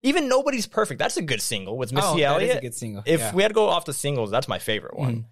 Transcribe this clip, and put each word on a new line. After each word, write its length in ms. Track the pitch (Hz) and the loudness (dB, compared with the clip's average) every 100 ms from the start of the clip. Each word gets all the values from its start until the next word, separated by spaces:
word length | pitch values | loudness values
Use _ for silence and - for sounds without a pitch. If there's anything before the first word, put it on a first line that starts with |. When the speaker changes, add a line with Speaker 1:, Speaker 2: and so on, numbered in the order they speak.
Speaker 1:
Even 280 | 254 320 277 | 2 2 4
Nobody's 360 | 262 277 262 208 | 2 2 -2 -2
Perfect. 340 | - 214 120 | 0 -2 0
That's 180 | - - | -2 -2
a 40 | |
good 200 | 160 117 | -2 -2
single 360 | - 107 95 117 | -2 -6 -6 -6
with 140 | 120 | -2
Missy 160 | 127 196 | 0 2
Speaker 2:
Oh, 40 | |
that 60 | 160 | 4
is 40 | |
a 40 | 143 156 202 | 4 2 2
Speaker 1:
Elliott. 100 | 247 | 0
Speaker 2:
good 120 | 127 - | -4 -8
single. 280 | 117 101 104 | -10 -8 2
Speaker 1:
If 140 | 160 | 2
Speaker 2:
Yeah. 140 | 110 175 | 2 2
Speaker 1:
we 80 | |
had 60 | 208 | 2
to 40 | 214 | 4
go 120 | 208 | 4
off 180 | 170 160 | 2 -2
the 80 | |
singles, 380 | 139 143 139 107 | -4 -2 0 0
that's 160 | 110 135 | 0 0
my 100 | 92 | -4
favorite 380 | - 107 - - | -2 -4 -4 -4
one. 280 | 135 117 113 | -2 -2 -6